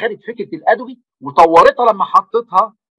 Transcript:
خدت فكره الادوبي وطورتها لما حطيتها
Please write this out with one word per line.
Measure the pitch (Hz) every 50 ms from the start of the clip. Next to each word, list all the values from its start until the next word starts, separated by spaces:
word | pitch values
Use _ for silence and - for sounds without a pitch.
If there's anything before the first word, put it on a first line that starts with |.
خدت | 208 233 208 - _
فكره | - 233 233 196 147 160
الادوبي | 160 - - 220 208 247 233 262 - _ _ _ _
وطورتها | 135 135 135 - 170 165 165 165 185 - - - 240 233 208
لما | 196 180
حطيتها | - - 190 196 _ - 226 233 240 180 185 214 220 214 _ _ _ _